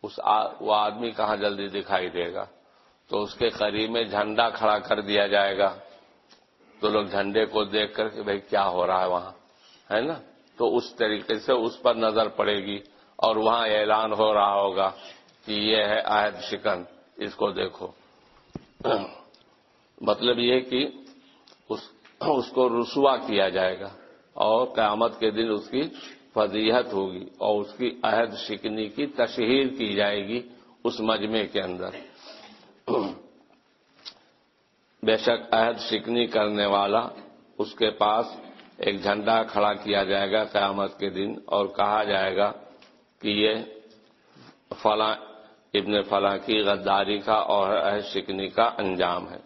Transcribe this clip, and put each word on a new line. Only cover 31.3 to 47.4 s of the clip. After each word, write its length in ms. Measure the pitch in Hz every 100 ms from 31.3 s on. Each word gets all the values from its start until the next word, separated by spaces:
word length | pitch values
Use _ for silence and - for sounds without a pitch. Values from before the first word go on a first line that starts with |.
| 110 98
کے 100 | 101
اندر۔ 280 | 92 90 92 90 - - - - - - - _ - 123 98 - - _ _ _ _ _ _ _ - - _ _ _ _ _ _ _ _
بے 140 | 107 110
شک 360 | - 117 -
عہد 260 | 113 113 117
شکنی 480 | - 110 113 120 117
کرنے 380 | 113 104 104 101
والا، 420 | 101 101 107 120 - - - _ _
اس 180 | 104 -
کے 140 | 110
پاس 360 | 107 104 110 113 - - - - -
ایک 260 | - 101
جھنڈا 400 | 101 101 104 113
کھڑا 300 | 110 104 104
کیا 300 | 101 107 101
جائے 280 | 98 98 98
گا 120 | 107
قیامت 560 | 104 104 101 98 98 -
کے 100 | 98
دن 240 | 92 101 - -
اور 220 | 101 98
کہا 360 | - 104 107
جائے 340 | 107 98 98 92
گا 140 | 101 110 - - - _ _ _
کہ 80 | 107
یہ 280 | 104 107 110 113 - - - _ _ _ - - _ _ -
فلاں 340 | 110 107 110 110 - - - - _
ابن 280 | 104 98 104
فلاں 360 | 98 101 98 98
کی 220 | - 110
غداری 600 | 101 98 95 98 98 104
کا 140 | 101
اور 440 | 110